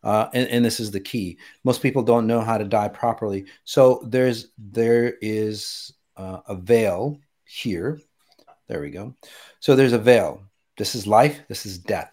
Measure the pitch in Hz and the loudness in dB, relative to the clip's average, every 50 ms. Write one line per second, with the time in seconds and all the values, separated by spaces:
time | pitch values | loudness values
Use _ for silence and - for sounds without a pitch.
0 | - 107 104 107 113 - - 123 127 - 120 120 120 113 110 - 113 104 101 98 | -2 0 0 0 0 0 -2 -4 -2 0 0 0 0 0 0 -4 -8 -8 -8 -10
1 | 98 - - 117 98 90 82 _ - - _ _ _ 127 120 - - 135 135 139 | -10 -8 -8 -6 -6 -8 -10 _ -20 -20 _ _ _ -2 -2 0 -2 -2 0 0
2 | 113 120 117 117 113 110 117 117 110 113 113 107 107 98 113 107 104 104 - - | 2 2 2 2 2 0 0 0 0 -2 -2 -2 -2 -2 0 0 0 -2 -6 -4
3 | - 117 110 - 113 104 98 98 98 - - _ _ - - 147 131 127 127 - | -4 -4 -4 -4 -6 -6 -6 -6 -8 -12 -20 _ _ -2 4 6 6 6 4 2
4 | - 113 117 127 127 127 117 113 - _ _ - 107 98 98 113 117 117 117 120 | -4 -4 -2 0 0 0 -2 -4 -10 _ _ -20 -20 -8 -4 -2 2 2 2 2
5 | 120 123 - _ 104 107 107 107 107 107 107 104 - - - - - - _ _ | 2 -2 -4 _ -6 -4 -4 -2 -4 -4 -6 -8 -12 -14 -14 -14 -18 -20 _ _
6 | _ _ _ - 95 92 92 90 _ - 101 90 90 98 117 113 113 101 87 90 | _ _ _ -16 -14 -14 -14 -14 _ -12 -12 -10 2 2 4 4 4 0 0 -2
7 | 113 147 147 143 _ _ _ _ _ _ - - - 123 95 82 90 135 156 151 | -4 -6 -8 -10 _ _ _ _ _ _ -16 -8 -6 -6 -6 -4 -6 -6 -8 -8
8 | _ _ _ _ _ _ _ _ _ _ _ _ _ - - - 147 147 - 92 | _ _ _ _ _ _ _ _ _ _ _ _ _ -10 -10 -10 -10 -10 -12 -14
9 | 101 127 131 _ - - - - - - _ _ - - 135 131 135 127 120 113 | -14 -16 -18 _ -20 -20 -20 -20 -20 -20 _ _ 2 4 6 6 6 4 2 4
10 | 107 123 123 113 90 76 - - 98 _ _ _ _ _ _ - 107 - - 120 | 6 6 6 6 4 0 -6 -10 -18 _ _ _ _ _ _ -8 -8 -6 -6 -6
11 | 95 101 107 113 131 147 147 - - _ 120 - - 104 92 90 90 - 104 85 | 0 4 6 6 6 4 0 -6 -14 _ -14 -12 -12 -12 -14 -12 -6 -6 -6 -6
12 | 76 - | -6 -12